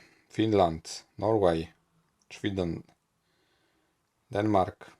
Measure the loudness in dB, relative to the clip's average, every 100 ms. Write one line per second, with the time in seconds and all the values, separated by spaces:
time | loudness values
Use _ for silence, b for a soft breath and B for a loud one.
0 | b b _ -2 2 4 2 0 -12 -18
1 | -18 -6 -2 2 2 2 -4 _ _ _
2 | _ _ _ -10 -6 -4 -4 -6 -14 _
3 | _ _ _ _ _ _ _ _ _ _
4 | _ _ _ -4 2 2 0 -6 -20